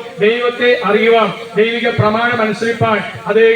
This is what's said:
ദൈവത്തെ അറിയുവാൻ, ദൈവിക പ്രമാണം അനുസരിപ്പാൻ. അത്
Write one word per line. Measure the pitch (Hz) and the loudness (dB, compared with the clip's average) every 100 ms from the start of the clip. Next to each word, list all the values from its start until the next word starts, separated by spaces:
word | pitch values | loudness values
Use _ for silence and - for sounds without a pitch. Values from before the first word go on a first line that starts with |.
| - - 208 | -4 0 0
ദൈവത്തെ | 240 240 240 247 247 196 | 2 -2 0 0 0 0
അറിയുവാൻ, | 214 226 226 202 - - 202 | 2 4 4 2 -4 -6 -2
ദൈവിക | 226 233 233 220 | 0 0 -2 0
പ്രമാണം | 208 220 240 233 214 | 0 0 -2 0 -2
അനുസരിപ്പാൻ. | - 226 233 226 202 - - 202 | -2 -4 -2 0 -2 -4 -10 0
അത് | 214 226 | 4 4